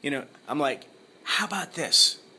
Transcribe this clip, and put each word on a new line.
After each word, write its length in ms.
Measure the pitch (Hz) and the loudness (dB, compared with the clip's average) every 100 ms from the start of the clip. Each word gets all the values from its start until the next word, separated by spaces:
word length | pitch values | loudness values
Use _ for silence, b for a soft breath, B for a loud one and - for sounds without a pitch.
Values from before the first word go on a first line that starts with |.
you 80 | 143 | -4
know, 140 | 139 127 - - | -4 -6 -16 -8
I'm 100 | 139 | -2
like, 280 | 143 127 - - - - | 0 -2 -8 -20 -20 -20
How 220 | - - 208 | -4 -2 -2
about 280 | - - | -4 -6
this? 440 | - 165 - - - - | -6 0 4 4 2 -14